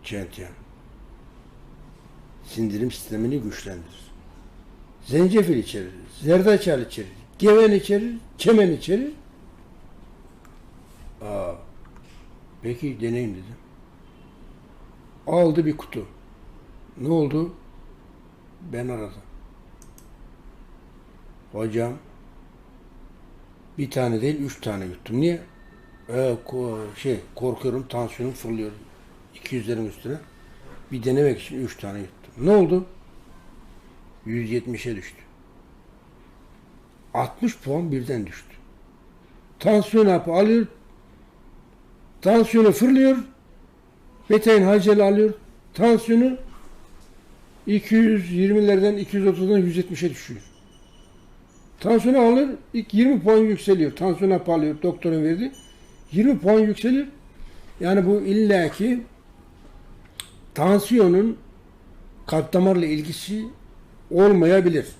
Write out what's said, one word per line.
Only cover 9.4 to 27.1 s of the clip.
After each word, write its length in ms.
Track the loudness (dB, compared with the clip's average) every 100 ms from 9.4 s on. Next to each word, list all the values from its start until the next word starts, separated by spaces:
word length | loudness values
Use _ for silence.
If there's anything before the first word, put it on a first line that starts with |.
| -20 -20 -20 -20 -20 -20 -20 -20 -20 -20 -20 -20 -20 -20 -20 -20 -20 -18
Aa, 300 | -12 -10 -10 -12 -18 -20 -20 -20 -20 -20 -20 -20 -20 -14
peki 380 | -12 -8 -10 -8
deneyim 300 | -6 -6 -6
dedim. 260 | -10 -16 -20 -20 -20 -20 -20 -20 -20 -20 -20 -20 -20 -20 -20 -20 -20 -20 -18 -4
Aldı 400 | 2 2 2 -2
bir 100 | -4
kutu. 300 | -10 -14 -14 -20 -20 -20 -20 -20 -20 -20 -20 -12
Ne 80 | -4
oldu? 460 | -2 0 -2 -6 -10 -20 -20 -20 -20 -20 -20 -20 -20 -20 -20 -14
Ben 160 | -10 -10
aradım. 340 | -10 -12 -16 -20 -20 -20 -20 -20 -20 -20 -20 -20 -20 -20 -20 -20 -20 -20 -20 -20 -20 -20 -20 -20 -20 -16
"Hocam, 400 | -10 -6 -4 -6 -8 -18 -20 -20 -20 -20 -20 -20 -20 -20 -20 -20 -20 -20 -20 -20 -20 -20 -10
bir 120 | -6
tane 300 | -4 -2 -2
değil, 200 | -2 -4
üç 200 | -8 -8
tane 240 | -10 -8
yuttum." 360 | -10 -14 -8 -2
Niye? 200 | -2 -2 -10 -20 -20 -20 -20 -20 -10
"Ee, 280 | -4 -4 -4 -8
ko-, 500 | -10 -8 -10 -12 -10
şey, 240 | -6